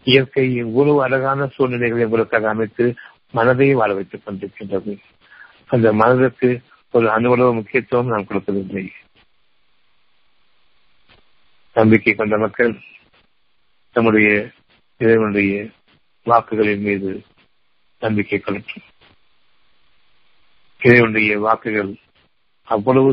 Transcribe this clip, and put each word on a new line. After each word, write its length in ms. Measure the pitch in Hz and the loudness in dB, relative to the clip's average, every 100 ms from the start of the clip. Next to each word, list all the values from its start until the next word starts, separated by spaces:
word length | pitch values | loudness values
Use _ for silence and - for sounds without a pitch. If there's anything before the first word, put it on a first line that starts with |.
இயற்கை 400 | 131 131 127 139 131 123 | 2 2 2 -2 -2 -2
இவ்வளவு 420 | 117 120 143 147 | -2 0 2 2
அழகான 480 | 131 131 135 139 139 | 0 -2 -2 -4 -6
சூழ்நிலைகளை 560 | - 127 120 120 117 | -4 -4 -2 -2 -2
உங்களுக்காக 440 | 113 113 110 113 107 | -2 -2 -2 -2 -2
அமைத்து 360 | 110 107 - 120 120 - _ _ | -4 -6 -2 -2 -4 -18 _ _
மனதை 340 | 120 120 127 139 | -2 0 2 2
வாழ 180 | 131 107 | 2 0
வைத்துக் 320 | 98 95 101 | -4 -8 -14
கொண்டிருக்கின்றது. 680 | - 98 98 - 101 95 104 101 _ _ _ - - _ - | -14 -12 -14 -14 -8 -8 -8 -14 _ _ _ -20 -20 _ -4
அந்த 160 | 127 113 | 0 2
மனதிற்கு 580 | 107 113 127 131 - 127 123 _ _ _ | 4 4 4 0 0 -2 -2 _ _ _
ஒரு 120 | 120 113 | 0 0
அணுவளவு 420 | 110 120 123 127 | 0 0 2 2
முக்கியத்துவம் 600 | 113 98 127 117 123 123 | 0 -4 -6 -2 -4 -2
நாம் 160 | 110 95 | -4 -4
கொடுப்பதில்லை. 560 | 101 104 98 95 95 90 - _ _ _ _ _ _ _ _ _ _ _ _ _ _ _ _ _ _ _ _ _ - _ _ _ _ _ 120 | -6 -4 -6 -6 -10 -12 -16 _ _ _ _ _ _ _ _ _ _ _ _ _ _ _ _ _ _ _ _ _ -20 _ _ _ _ _ 2
நம்பிக்கை 360 | 110 107 113 | 4 4 2
கொண்ட 240 | 104 107 107 | -2 -2 -2
மக்கள் 360 | 107 - 120 104 - - _ _ _ _ _ _ _ _ _ 120 | -2 -2 -2 -2 -18 -20 _ _ _ _ _ _ _ _ _ 0
நம்முடைய 320 | 113 107 107 104 120 _ _ _ _ - | 2 4 2 0 -4 _ _ _ _ -2
இறைவனுடைய 520 | 113 113 107 101 98 101 110 _ _ _ _ _ 113 | 2 2 2 0 0 -2 -8 _ _ _ _ _ 2
வாக்குகளின் 580 | 117 - 110 107 101 | 2 2 -2 0 0
மீது 260 | 104 101 95 101 - _ _ _ _ _ _ - | -2 -4 -6 -10 -18 _ _ _ _ _ _ -8
நம்பிக்கை 360 | 110 104 98 101 | -4 -4 -4 -6
கொள்ளட்டும். 480 | - 101 - - _ _ _ _ _ _ _ _ _ _ _ _ _ _ _ _ _ _ _ - | -6 -10 -12 -20 _ _ _ _ _ _ _ _ _ _ _ _ _ _ _ _ _ _ _ 0
இறைவனுடைய 520 | 123 120 113 110 107 104 | 4 6 4 0 0 0
வாக்குகள் 520 | 107 110 117 107 98 107 _ _ _ _ _ _ - | 0 -2 -2 -4 -6 -10 _ _ _ _ _ _ -6
அவ்வளவு 420 | 110 113 131 135 | -4 0 2 2